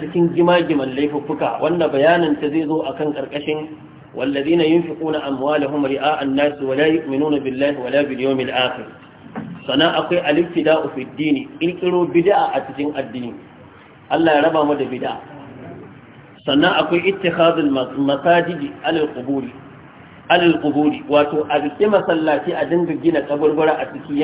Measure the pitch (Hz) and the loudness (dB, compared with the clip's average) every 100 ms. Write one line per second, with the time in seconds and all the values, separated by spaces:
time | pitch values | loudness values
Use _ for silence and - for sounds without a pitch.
0 | 151 175 170 165 175 175 160 147 131 127 | -2 2 2 4 4 4 2 0 -2 -2
1 | 147 147 - 151 135 113 156 170 151 135 | -2 -2 -6 -4 -4 -2 -2 0 0 2
2 | 156 175 160 147 151 160 151 156 165 - | 4 4 2 0 -2 -2 -2 -2 -4 -4
3 | 151 139 131 147 147 151 156 - - - | -6 -6 -8 -8 -6 -6 -8 -14 -20 -20
4 | - - 135 139 139 170 156 170 165 151 | -16 -6 -4 -2 2 4 4 4 2 -4
5 | 156 156 139 135 139 151 139 147 135 135 | -4 -4 -2 -2 0 0 0 0 0 0
6 | 139 139 139 135 147 143 135 131 156 165 | 0 0 0 2 0 0 -2 2 2 2
7 | 139 135 151 147 131 127 143 143 123 139 | 0 -2 0 0 -2 -2 -2 -2 -2 0
8 | 139 123 131 131 123 123 127 120 104 - | 0 0 0 0 -2 0 -2 -4 -12 -18
9 | - - - - - - - 131 165 156 | -20 -20 -16 -14 -12 -10 -4 2 2 2
10 | 160 175 147 151 170 165 151 156 135 131 | 0 0 2 0 0 0 2 2 0 -6
11 | 123 - 151 135 - - 170 175 180 180 | -10 -4 0 -2 -2 -4 -4 -2 0 0
12 | 175 170 175 202 151 135 135 131 143 143 | 2 4 4 4 2 -2 -6 -6 -4 -4
13 | 123 127 120 101 - - - - - - | -6 -8 -10 -12 -18 -20 -20 -20 -20 -20
14 | - 151 165 147 160 156 147 143 123 123 | -4 2 4 4 4 2 2 0 -2 -4
15 | 127 113 - - - - - - - - | -6 -8 -12 -18 -18 -18 -16 -16 -18 -20
16 | - - - - - 135 175 175 156 170 | -20 -20 -20 -10 0 4 4 4 2 0
17 | 180 196 175 170 165 165 147 135 127 131 | 0 0 0 2 2 4 2 0 -2 -2
18 | 139 135 170 175 175 160 143 - 156 160 | 0 2 4 4 2 -2 -8 -6 -2 0
19 | 151 127 123 139 120 - - - - - | -2 -4 -4 -4 -4 -10 -20 -20 -20 -20
20 | - - - 175 175 156 147 139 151 - | -20 -10 0 2 4 2 0 0 0 0
21 | - 147 147 156 - 147 147 - 208 196 | 0 2 2 0 -2 -2 -2 0 2 2
22 | 185 165 156 143 180 165 139 170 165 147 | 2 0 0 0 0 -4 0 0 0 0
23 | 160 156 135 147 151 147 156 151 135 139 | 0 0 0 0 2 2 2 0 -4 -10
24 | - 143 | -6 0